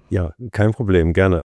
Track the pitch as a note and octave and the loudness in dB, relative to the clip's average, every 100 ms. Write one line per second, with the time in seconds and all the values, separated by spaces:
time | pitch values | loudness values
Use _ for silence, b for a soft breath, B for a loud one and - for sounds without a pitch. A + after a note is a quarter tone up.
0 | - G2 E2 - A#2+ - G#2+ A2 G#2 F2+ | -6 -4 -4 -8 -8 -2 0 0 0 2
1 | E2 E2+ F#2+ E2+ - | 2 2 2 0 -4